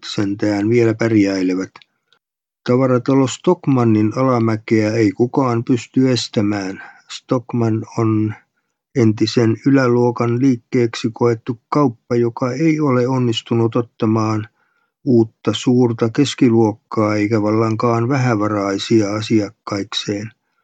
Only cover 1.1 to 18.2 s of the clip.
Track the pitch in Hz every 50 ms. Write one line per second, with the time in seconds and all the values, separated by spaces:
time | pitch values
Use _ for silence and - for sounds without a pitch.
1.1 | 113 104 98 98 95 92 90 90 90 92 95 - - - _ _ _ _ _ _
2.1 | _ _ _ _ _ _ _ _ _ _ - - 123 127 135 127 127 127 - 139
3.1 | 135 135 135 123 - - - 180 175 175 - 147 135 123 120 113 107 107 107 107
4.1 | 110 131 131 131 123 117 113 110 110 107 - - 117 110 107 107 110 117 110 98
5.1 | 95 - 123 120 - 143 135 123 117 117 120 - 131 113 - - - 135 131 131
6.1 | 127 117 - - - 117 104 104 104 101 95 92 101 - - - - _ _ -
7.1 | - - - - 135 123 - - - 120 113 113 110 110 - - - 117 113 110
8.1 | 110 107 110 107 107 - _ _ _ _ _ _ _ _ _ _ - 135 117 110
9.1 | 107 110 110 - - 123 117 110 110 - - 139 139 135 131 120 120 120 120 123
10.1 | 120 - 120 117 120 120 135 135 123 120 - _ - 127 120 113 - - - 117
11.1 | 113 - 123 120 117 113 - - 113 - _ - - 147 147 123 110 _ _ -
12.1 | 123 120 120 117 117 - 135 123 127 135 160 165 156 156 151 139 123 127 120 131
13.1 | 131 127 123 120 113 - - - 127 117 113 113 - 127 117 - _ - 117 110
14.1 | 110 110 110 110 107 107 107 - _ _ _ _ _ _ _ _ _ _ - 143
15.1 | 123 117 113 113 _ _ - 117 107 - - 135 123 127 127 117 113 110 117 113
16.1 | 113 147 143 - - - 139 120 113 117 113 107 104 - _ - - 110 107 104
17.1 | 107 107 104 104 117 107 104 107 110 110 113 110 110 107 123 120 117 117 113 120
18.1 | 143 131